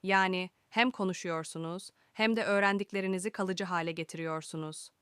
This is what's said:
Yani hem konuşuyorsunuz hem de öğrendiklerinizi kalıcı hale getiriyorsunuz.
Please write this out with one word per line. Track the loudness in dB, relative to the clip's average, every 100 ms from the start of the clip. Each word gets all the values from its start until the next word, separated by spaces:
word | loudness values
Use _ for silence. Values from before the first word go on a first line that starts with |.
Yani | 4 4 4 0 -4 _ _
hem | 2 2
konuşuyorsunuz | 2 -2 0 -4 -4 -4 -8 -8 -8 -12 _ _
hem | 0 2 4
de |
öğrendiklerinizi | 2 4 4 2 -2 -2 0 -2 -2
kalıcı | -2 -2 -2
hale | -2 -2 -2
getiriyorsunuz. | -4 -8 -6 -4 -6 -6 -8 -8 -10 -16 _